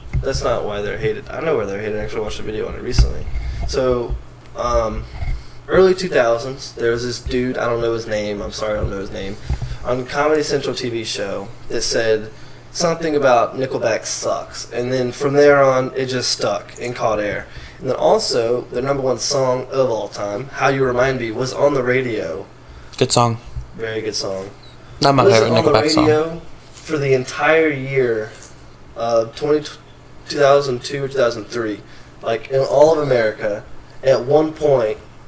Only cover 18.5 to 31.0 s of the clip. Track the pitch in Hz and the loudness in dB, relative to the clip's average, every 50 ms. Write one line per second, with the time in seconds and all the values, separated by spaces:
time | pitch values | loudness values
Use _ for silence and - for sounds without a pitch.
18.5 | 123 123 117 - - 123 127 135 139 135 131 131 123 113 - - - 135 131 127 | 0 -2 -2 -4 -4 -4 0 0 0 0 0 0 0 0 -2 -2 0 0 2 2
19.5 | 127 127 127 - 131 135 131 123 113 107 101 98 - - 104 101 104 101 131 139 | 0 0 -2 -2 0 2 2 2 2 -2 -4 -6 -6 -6 -4 -4 -4 -6 -6 -8
20.5 | - - 135 139 139 135 135 127 123 123 127 135 131 120 117 113 107 117 131 127 | -4 0 0 2 2 2 2 2 2 2 2 2 0 -2 -4 -4 -4 -4 -4 -4
21.5 | - 113 135 143 151 143 120 123 123 131 131 117 110 101 90 82 80 95 101 - | 0 2 2 2 2 2 2 2 2 2 0 0 -2 -4 -4 -4 -6 -8 -10 -14
22.5 | - - - - - - - - - - 127 123 - 127 120 117 113 110 - - | -18 -20 -20 -20 -20 -18 -18 -6 -2 0 2 4 4 4 4 2 0 -4 -8 -10
23.5 | - - - - - - 113 113 110 110 107 107 101 - 113 101 95 95 98 101 | -10 -10 -10 -10 -12 -10 -8 -6 -6 -4 -6 -6 -6 -6 -6 -6 -6 -6 -8 -10
24.5 | - - - - - - - - - - - 139 139 131 120 123 117 110 107 113 | -14 -18 -20 -20 -20 -20 -20 -12 -2 2 4 4 6 6 6 8 8 6 6 6
25.5 | 117 113 110 - - 110 113 156 156 - - 156 151 156 160 165 170 - - - | 4 4 4 4 4 4 4 4 4 4 4 4 4 4 2 -2 -6 -10 -14 -16
26.5 | - - - - - - - - 160 147 139 135 131 127 127 - - - 147 151 | -18 -18 -20 -20 -18 -14 -8 -4 -4 0 2 2 2 2 0 -2 -4 0 2 4
27.5 | 160 160 160 156 143 131 131 135 135 135 127 120 113 107 110 110 - - - - | 4 4 4 2 0 -2 -4 -2 0 2 2 2 2 0 -4 -8 -10 -16 -18 -20
28.5 | - - - - - - - - - - 113 117 117 117 113 113 - - 151 123 | -20 -20 -20 -20 -20 -20 -20 -14 -8 -4 -2 2 2 2 2 0 -4 -4 0 2
29.5 | 151 151 147 - - - - - - - - - - - - - - 147 143 135 | 2 2 0 -4 -14 -16 -20 -20 -20 -20 -20 -20 -20 -16 -10 -4 0 4 6 6
30.5 | 143 143 139 139 123 123 - - 143 139 | 6 6 4 2 -4 -4 -4 -6 -6 -6